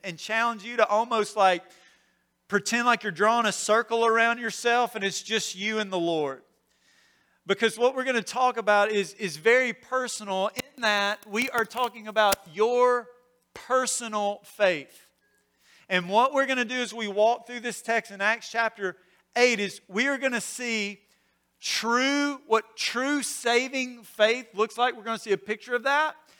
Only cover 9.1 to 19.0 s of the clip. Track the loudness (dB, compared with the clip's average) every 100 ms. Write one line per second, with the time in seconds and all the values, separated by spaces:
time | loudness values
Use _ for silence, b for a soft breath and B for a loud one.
9.1 | -6 -8 0 4 4 2 -4 -6 -6 -4
10.1 | -8 -6 -2 -2 -4 -10 -4 0 2 0
11.1 | -2 -4 -2 0 -2 -2 -2 -4 -4 -4
12.1 | 2 2 2 -4 0 2 4 4 2 -4
13.1 | -18 _ _ _ -16 -2 0 0 -4 -4
14.1 | -4 -2 -4 -10 2 2 2 -6 -20 _
15.1 | _ b b b b b b -4 -2 2
16.1 | 2 4 2 0 0 -2 -4 -4 -6 -4
17.1 | 2 2 2 -6 -10 -8 -8 -4 -4 -4
18.1 | -2 -2 -2 -4 -4 -4 -4 -8 -8